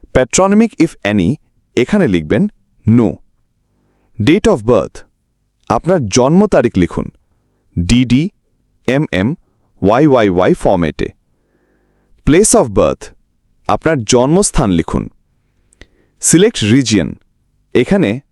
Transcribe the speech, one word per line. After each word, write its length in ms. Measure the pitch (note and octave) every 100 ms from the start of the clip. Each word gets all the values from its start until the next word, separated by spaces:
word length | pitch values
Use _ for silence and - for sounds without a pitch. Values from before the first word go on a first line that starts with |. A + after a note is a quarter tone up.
| -
Patronymic 560 | C3 B2+ - F#3+ G#3 A3+ -
if 320 | E3 - G3+
any, 240 | G#3 F2 D3+ _ _ _ -
এখানে 320 | - G#3+ D#3
লিখবেন 400 | F2 D2+ G#2+ G3+ - _ _ G#2+
নো। 280 | A#2 G#2 - _ _ _ _ _ _ _ _ _ -
Date 260 | G#2+ F#3+ A#3
of 120 | E3
birth, 340 | G#2 A2+ B1 - - _ _ _ _ _ -
আপনার 360 | A2+ D#3+ F#3 G#2+
জন্ম 420 | B2 B2+ F3 G#3
তারিখ 260 | E3 B2 F#2+
লিখুন, 320 | E2+ - - - _ _ _ _ _ -
ডিডি, 500 | F2 A#2+ B2+ B2 E3+ _ _ _ _ _ -
এমএম, 480 | C3+ D3+ F2 G#2 E3+ _ _ _ -
ওয়াইওয়াইওয়াই 720 | F#2 A#2 D#3 B2+ G#2 F2+ F#2
ফরম্যাটে। 560 | F3+ C#3 F#2+ D#2+ - - - _ _ _ _ _ _ _ _ _ _ -
Place 300 | D#3 G#3+ A#3
of 120 | C#3+
birth, 380 | G2 D#2 C2+ - - _ _ _ _ -
আপনার 360 | G#2 D#3 D#3
জন্মস্থান 680 | G#2+ B2 B2+ F3 G3+ - A2+
লিখুন। 380 | E2+ - - G#1+ _ _ _ _ _ _ _ - _ _ _
Select 360 | - D#3+ G#3+ - G#2
region, 420 | B2+ A#2 G#2 C2 - _ _ _ _ _
এখানে 460 | - B2+ G3+ B2 A#2+ -